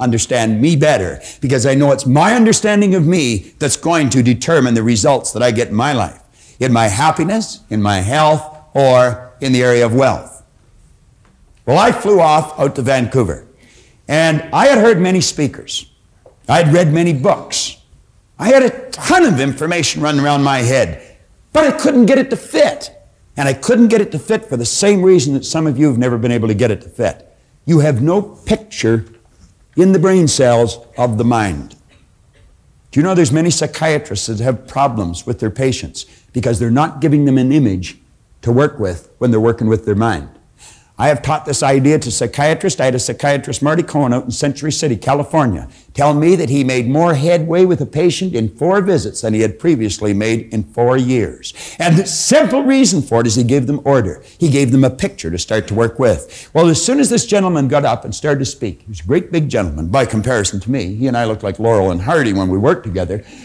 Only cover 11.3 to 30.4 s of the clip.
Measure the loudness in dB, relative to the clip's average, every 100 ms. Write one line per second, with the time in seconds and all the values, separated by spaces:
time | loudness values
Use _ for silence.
11.3 | _ _ _ 0 2 2 2 2 4 4
12.3 | 2 0 -2 -4 -2 0 0 0 0 -2
13.3 | -4 -16 _ _ -20 _ _ -4 0 2
14.3 | 0 -2 2 4 4 4 4 2 0 -2
15.3 | -2 -4 -4 -12 -12 -12 _ _ _ _
16.3 | _ 0 2 4 4 2 2 0 0 0
17.3 | -2 -4 -8 -8 -12 _ -20 _ _ _
18.3 | -4 2 4 2 -2 -12 -8 0 4 4
19.3 | 2 -2 -4 -4 -2 -2 -2 -2 0 0
20.3 | 2 2 0 2 2 0 -4 -18 _ _
21.3 | _ _ 2 2 2 0 4 4 4 0
22.3 | -6 -4 0 0 0 -12 -20 _ _ _
23.3 | -4 -2 -2 0 4 4 4 0 -4 -4
24.3 | -4 -4 -6 -4 0 2 2 4 4 2
25.3 | -2 -4 -2 -2 2 2 2 0 0 -2
26.3 | 0 0 0 0 -2 -8 -6 -4 -6 -14
27.3 | _ _ _ 0 2 2 2 0 0 -2
28.3 | -8 -4 -4 -4 -4 0 0 -4 -16 _
29.3 | _ _ _ _ 0 2 4 4 2 2
30.3 | 2